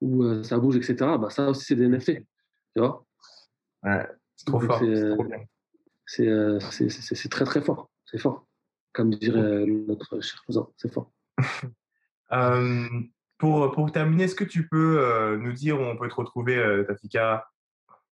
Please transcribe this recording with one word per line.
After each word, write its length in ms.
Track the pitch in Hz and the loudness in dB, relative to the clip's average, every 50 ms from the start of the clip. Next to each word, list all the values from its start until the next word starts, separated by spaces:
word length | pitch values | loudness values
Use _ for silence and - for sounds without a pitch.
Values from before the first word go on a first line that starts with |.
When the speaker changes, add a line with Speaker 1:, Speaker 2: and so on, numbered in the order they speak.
| - | -2
Speaker 1:
où, 220 | 131 127 127 123 | 0 2 2 2
euh, 180 | 120 113 110 110 | 2 2 0 -2
ça 160 | - 117 117 | -2 0 2
bouge, 180 | 117 135 131 | 2 4 4
et 60 | 123 117 | 2 2
cetera. 340 | - 123 123 131 143 165 | 0 -2 0 2 0 2
Bah, 140 | 127 107 104 | 0 -2 -2
ça 180 | - - 139 139 | -2 0 0 0
aussi, 160 | 139 139 - | 0 -2 0
c'est 120 | - 147 | 0 2
des 80 | 120 123 | 4 4
N 140 | 123 127 127 | 4 4 2
F 60 | - | 2
T, 220 | - 160 - - _ _ _ _ _ _ _ _ _ _ | 0 -2 -2 -4 _ _ _ _ _ _ _ _ _ _
tu 60 | 113 | 0
vois. 260 | 113 131 - - - _ _ _ _ - - - _ _ _ _ _ _ _ _ - | 0 0 0 -4 -14 _ _ _ _ -20 -20 -20 _ _ _ _ _ _ _ _ -2
Speaker 2:
Ouais. 240 | 98 101 95 - - - - _ _ _ | -2 0 0 -2 -6 -10 -16 _ _ _
Speaker 3:
C'est 120 | _ - | _ -6
trop 120 | - 139 123 | -2 -2 0
Speaker 1:
Donc, 80 | 120 | 0
Speaker 3:
fort. 120 | 113 123 113 | 0 0 2
Speaker 1:
c'est, 160 | 120 113 110 | 2 2 2
Speaker 2:
C'est 140 | 110 107 107 | 2 2 0
trop 140 | 107 107 110 | 0 -2 -2
Speaker 1:
euh, 40 | 117 | -4
Speaker 2:
bien. 100 | 113 107 107 - _ _ _ _ _ _ _ _ _ _ _ | -6 -12 -14 -16 _ _ _ _ _ _ _ _ _ _ _
Speaker 1:
c'est, 240 | - - - 120 113 | -14 -2 0 2 2
euh, 320 | 110 107 107 107 104 101 | 2 2 2 2 0 0
c'est, 280 | 98 - - - 127 117 | -2 -6 -4 -2 -2 -2
c'est, 120 | - - - | -2 -6 -10
c'est, 120 | - 123 | -10 -10
c'est 140 | - - 120 | -8 -8 -8
très, 160 | - - 139 | -2 -2 -2
très 180 | 127 - 151 143 | 0 0 0 0
fort. 260 | - - - - - _ _ _ | 0 -4 -4 -6 -16 _ _ _
C'est 140 | - - 113 | -12 -12 -4
fort. 280 | - 135 127 - - _ _ _ _ _ _ _ _ _ _ | -2 -2 -4 -4 -12 _ _ _ _ _ _ _ _ _ _
Comme 180 | 127 117 113 107 | 0 0 0 0
dirait, 260 | 104 107 113 113 113 | 0 0 0 2 2
euh, 440 | 110 104 104 104 104 104 107 107 107 107 | 2 2 2 0 0 0 0 -2 -2 -4
notre 320 | 107 107 - - - 104 | -6 -6 -6 -10 -10 -10
cher 220 | 104 - - - _ | -8 -10 -12 -14 _
cousin, 240 | - - 113 - - _ | -4 -4 -4 -4 -4 _
c'est 160 | _ - 113 - | _ -10 -6 -6
fort. 180 | - - - _ _ _ _ _ - | -6 -8 -10 _ _ _ _ _ -2
Speaker 3:
<laughs> 380 | 135 - - - - 127 117 _ _ _ _ _ _ _ _ _ _ _ 120 | -2 -2 -2 -8 -10 -12 -14 _ _ _ _ _ _ _ _ _ _ _ -2
Euh, 560 | 127 127 123 123 123 123 123 123 120 120 120 120 120 120 - _ _ _ _ _ _ | 0 2 2 2 2 2 2 0 -2 -2 -4 -6 -6 -8 -8 _ _ _ _ _ _
pour, 320 | - 156 151 151 143 135 | 0 2 4 4 2 2
pour 220 | - - 151 151 - | 2 0 0 0 0
terminer, 320 | 165 156 156 160 170 185 | 0 2 2 4 4 2
est-ce 100 | 185 185 | 2 0
que 80 | - 202 | -2 -6
tu 240 | - - 165 160 | -2 -2 -4 -2
peux, 320 | - - 156 160 160 160 151 | 0 0 2 2 4 4 4
euh, 380 | 135 123 117 113 110 107 107 | 4 4 2 2 2 0 0
nous 160 | 107 113 120 120 | -2 -2 -4 -6
dire 260 | 127 139 151 151 139 | -4 -2 -2 0 0
où 60 | 131 | -2
on 120 | 120 117 | -2 -4
peut 120 | 110 120 117 | -6 -6 -6
te 60 | - | -4
retrouver, 400 | - 113 - - 127 120 123 127 | -6 -6 -6 -6 -4 -2 0 2
euh, 260 | 123 117 107 101 98 101 | 2 2 2 2 2 0
Tafika ? 640 | 101 101 101 - 104 - 117 113 113 110 110 - - _ _ _ _ _ _ _ _ - _ _ _ _ | -2 -4 -8 -8 -4 -2 0 2 2 0 -2 -4 -10 _ _ _ _ _ _ _ _ -20 _ _ _ _